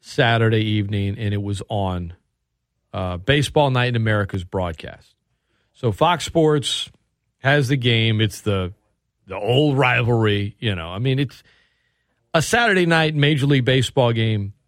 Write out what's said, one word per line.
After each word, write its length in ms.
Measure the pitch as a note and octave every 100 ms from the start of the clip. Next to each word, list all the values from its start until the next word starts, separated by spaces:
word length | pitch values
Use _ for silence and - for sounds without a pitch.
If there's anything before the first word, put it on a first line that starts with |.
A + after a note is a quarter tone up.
Saturday 640 | - - B2 A#2 A2+ A2+
evening, 520 | A2 G#2+ G2+ G#2 G2 G#2
and 160 | G#2
it 80 | G2+
was 200 | G2+ G2 -
on, 460 | G#2+ G2 F2+ E2+ E2+ _ _ _ _ _ _ _
uh, 240 | G2 F#2 F2+
Baseball 520 | F#2 C#3+ C3+ - C#3+
Night 180 | B2+ B2
in 80 | A#2
America's 480 | A2 G#2+ G2 G2
broadcast. 720 | F2 G2 F2 E2 - - _ _ _ _ _ _ _
So 200 | _ B2
Fox 320 | G2 D#3 C#3
Sports 640 | - E3 D#3 D3+ A#2+ - - _ _ _ _ _
has 300 | C3 D3 B2
the 80 | C#3
game. 440 | B2 A#2 A2+ G#2+
It's 200 | A2 -
the, 320 | - G2 F2+ G2 _ _ _ _ -
the 100 | F#2
old 420 | G#2 B2 D3+ C3+
rivalry, 800 | B2+ B2 A#2+ A#2+ A2 G2+ G2+ -
you 160 | A#2
know. 140 | F#2+ E2
I 100 | F#2
mean, 200 | B2+ C3
it's 240 | C#3+ - _ _ _ _ _ _ _ _ _
a 80 | E3
Saturday 440 | - A3+ A#3+ F#3 F3
night 280 | E3 D#3
Major 320 | D#3 C#3+ D3+ C#3
League 180 | C#3+
Baseball 480 | B2 C3 A#2+ - A#2+
game 420 | A2+ A2+ G#2+ G2+ -